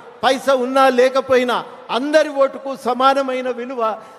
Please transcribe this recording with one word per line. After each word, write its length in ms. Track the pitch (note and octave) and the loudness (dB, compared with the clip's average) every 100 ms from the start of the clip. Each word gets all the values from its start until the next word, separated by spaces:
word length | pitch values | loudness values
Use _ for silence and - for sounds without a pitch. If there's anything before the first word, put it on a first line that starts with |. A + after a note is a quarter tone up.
| - - | -20 -2
పైస 260 | A#3+ C4+ C4 | 0 0 0
ఉన్నా 380 | C4+ B3 C4+ C4+ | 0 2 2 4
లేకపోయినా 760 | B3 C4 C4 C4 B3+ B3 G#3 - - - | 4 2 2 2 0 2 -2 -4 -14 -6
అందరి 380 | G#3+ C#4+ D#4 D4+ | -4 2 2 2
ఓటుకు 480 | C#4 C4+ C4+ C4+ C4+ | 0 0 -2 -10 -6
సమానమైన 680 | A3+ B3 C4+ C#4 C4 B3+ B3+ | -4 2 2 2 -2 -4 -6
విలువ, 460 | A#3 B3 B3+ A3 G3+ - | -8 -8 -4 -4 -4 -12